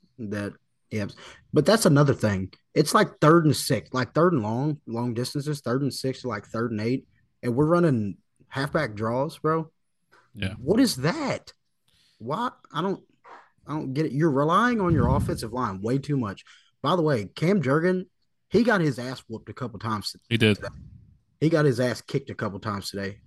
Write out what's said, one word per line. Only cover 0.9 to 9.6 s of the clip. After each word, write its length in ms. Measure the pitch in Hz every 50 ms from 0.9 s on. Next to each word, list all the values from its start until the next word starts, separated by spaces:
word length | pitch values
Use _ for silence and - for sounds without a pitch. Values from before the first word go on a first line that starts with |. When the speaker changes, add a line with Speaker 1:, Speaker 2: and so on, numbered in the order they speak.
| - 107
Speaker 1:
had, 160 | 101 95 - - - - - - _ _ -
but 120 | 151 143
that's 200 | - 214 220 -
another 280 | 190 147 139 147 139 117
thing. 380 | - - 107 101 92 95 92 - - _ _ -
It's, 200 | - 151 - -
like, 260 | 214 208 - - -
third 260 | - 151 165 170 160
and 100 | 151 120
six, 340 | - - - 139 104 - - -
like, 200 | 127 123 - -
third 180 | 151 165 185 170
and 100 | 131 101
long, 360 | 107 113 123 139 156 147 147 - 123
long 260 | 113 117 120 123 113
distances, 460 | 117 123 - - 147 135 151 151 143
third 220 | - 120 120 135
and 120 | 143 131 110
six 280 | - - 131 127 -
to, 80 | - 123
like, 160 | 107 104 -
third 260 | - - 113 120 120
and 80 | 113 104
eight, 260 | 107 117 131 135 - _ _ _ _ _ _ _ -
and 100 | 120 113
we're 100 | 127 151
running 520 | 156 175 175 175 160 131 113 104 98 - - _ _ _ _ _ _
halfback 480 | - 135 135 147 - 165 147 117 107
draws, 420 | 101 110 113 120 127 139 165 - -
bro. 320 | - 156 160 165